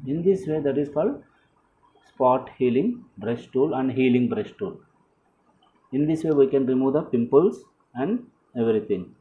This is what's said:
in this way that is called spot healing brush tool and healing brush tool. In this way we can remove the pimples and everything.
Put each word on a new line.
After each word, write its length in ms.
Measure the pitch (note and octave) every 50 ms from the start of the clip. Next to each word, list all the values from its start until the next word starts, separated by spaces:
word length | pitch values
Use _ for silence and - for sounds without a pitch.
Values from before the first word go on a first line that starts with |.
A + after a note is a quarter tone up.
| B2+ C3
in 160 | C#3+ E3 E3+
this 200 | F#3+ G3 F#3 - D#3
way 100 | D#3 D#3
that 160 | C#3+ C#3 B2+
is 120 | C#3+ D3 C#3+
called 340 | - D3+ E3 A#3 C#4+ - - _ _ _ _ _ _ _ _ _ _ _ _ _ _ _ _ _
spot 420 | _ _ C3 B2+ B2+ C3 - - - _
healing 460 | C3 B2 A#2 C3 E3+ A#3+ A#3+ - - - _
brush 300 | F#2 F#2+ A2 A#2+ A#2+ - -
tool 220 | - B2+ C#3 D#3+ C3
and 180 | C3 C3 C3
healing 360 | A#2+ C3 B2+ B2+ B2 B2+ B2 A2
brush 240 | A2+ G#2+ G#2 - - -
tool. 220 | G#2 F#2 - - _ _ _ _ _ _ _ _ _ _ _ _ _ _ _ _ _ _ _ _ _ _
In 160 | - C3+ D3 D#3
this 160 | D#3+ D#3 D#3+
way 80 | D#3+
we 160 | D3+ C#3 C3+ C3
can 180 | C#3 C3+ C3
remove 280 | B2 C3 B2+ C3 C3+ C3+
the 80 | D3+
pimples 600 | D#3 - - B2 A#2 A#2 - C#3+ F3 G#3+ - - - _ _ _ _ _ _
and 300 | B2 C3+ F3+ A3+ B3 - - _ _ _ _ _ B2
everything. 560 | A2+ A2+ A2 G#2+ G2+ - G2+ F2+ F2 D#2+ - _